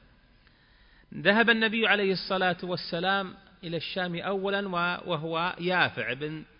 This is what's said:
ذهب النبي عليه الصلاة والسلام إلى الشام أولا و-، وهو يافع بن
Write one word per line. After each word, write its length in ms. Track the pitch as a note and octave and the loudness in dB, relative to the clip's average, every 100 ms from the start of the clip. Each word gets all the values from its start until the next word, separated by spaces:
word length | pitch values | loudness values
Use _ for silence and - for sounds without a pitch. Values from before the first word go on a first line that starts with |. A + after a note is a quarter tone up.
| _ _ _ _ _ _ _ _ _ _ _ | _ _ _ _ _ _ _ _ _ _ _
ذهب 360 | C#3+ D#3+ G#3 A3+ | -2 2 4 6
النبي 360 | A3+ A3 A3+ G#3+ | 4 2 2 2
عليه 260 | G3+ G3 | 4 4
الصلاة 460 | F3+ - F#3+ F#3 F3 | 0 -2 0 2 0
والسلام 720 | F3+ F3 - E3+ F3+ G3 F#3 - - - | -4 -6 -4 -2 0 0 -2 -10 -20 -16
إلى 120 | F3 E3 | -8 -6
الشام 400 | - G3 F3+ E3+ | -6 -4 -4 -4
أولا 520 | F3+ G3 G3 G3 G3+ | -4 -2 -2 -2 -2
و-، 420 | F3 F3 F3 - | 0 0 -2 -2
وهو 460 | D#3+ D#3+ D#3+ F3 - | -4 -2 -2 -2 -2
يافع 520 | F3 F3+ C#3 B2+ A2 | 0 4 4 2 -4
بن 320 | C3 D3+ D#3 - | -4 -4 -8 -12